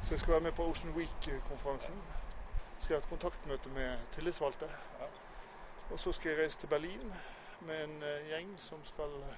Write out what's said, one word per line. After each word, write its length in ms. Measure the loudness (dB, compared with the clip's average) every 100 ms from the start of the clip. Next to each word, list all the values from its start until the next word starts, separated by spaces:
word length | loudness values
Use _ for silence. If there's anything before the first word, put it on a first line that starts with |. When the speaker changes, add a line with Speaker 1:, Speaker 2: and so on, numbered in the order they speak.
Speaker 1:
så 80 | 4
jeg 80 | 4
skal 140 | 8
være 100 | 8
med 80 | 6
på 100 | 2
Ocean 300 | 2 2 0
Week-konferansen. 1000 | 0 0 0 0 0 0 0 0 0 -2 -4 -2 -2 -2 -4 0 0 0 -2
Skal 140 | 4
jeg 80 | 4
ha 20 |
et 60 | 4
kontaktmøte 600 | 0 0 -2 -2 -2 0
med 280 | 0 2 0 -2
tillitsvalgte. 560 | 0 0 2 2 2 -6 -6 -10 -8
Speaker 2:
Ja. 80 | -8 -8 -12 -12 -12 -12 -12 -10 -4
Speaker 1:
Og 80 | 0
så 120 | 0
skal 200 | 2 2
jeg 80 | 4
reise 200 | 4 2
til 80 | 2
Berlin 460 | 2 2 -4 -6 -6 -8 -12 -12 -12
med 220 | -6 -2
en, 200 | -2 -4
eh, 260 | -2 -2 -2
gjeng 300 | -4 -4 -8
som 260 | -10 -10 -10
skal 240 | -4 -4 -4 -6